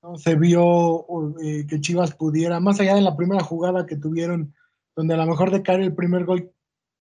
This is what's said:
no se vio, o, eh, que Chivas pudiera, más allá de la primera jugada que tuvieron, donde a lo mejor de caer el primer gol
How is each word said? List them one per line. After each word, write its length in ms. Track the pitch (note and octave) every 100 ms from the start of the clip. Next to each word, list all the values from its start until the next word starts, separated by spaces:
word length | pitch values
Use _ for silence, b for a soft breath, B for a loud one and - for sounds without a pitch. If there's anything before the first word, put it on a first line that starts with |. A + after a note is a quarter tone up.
no 140 | E3+ E3+
se 180 | E3 D#3+
vio, 300 | E3+ E3+ F3
o, 720 | F3 E3+ E3 - F3 D3+ D#3+
eh, 260 | D#3 D3+ D3
que 140 | D#3
Chivas 340 | D3 F3 E3+
pudiera, 460 | - D#3 D3+ E3 E3+
más 200 | F#3+ G3+
allá 140 | G3 G3+
de 60 |
la 140 | G3 D3
primera 260 | F3 G3
jugada 440 | E3 E3 F3+ F#3 F3
que 100 | D3+
tuvieron, 580 | D3+ E3 E3+ F3 D3+ b b b _ -
donde 160 | D#3+
a 40 | D#3+
lo 100 | D#3+
mejor 240 | E3 F#3+
de 120 | G3
caer 160 | F#3+ F#3
el 160 | F#3+ E3
primer 300 | F3 F3+ F3
gol 260 | F3+ F3+ _ _ _ _ _ _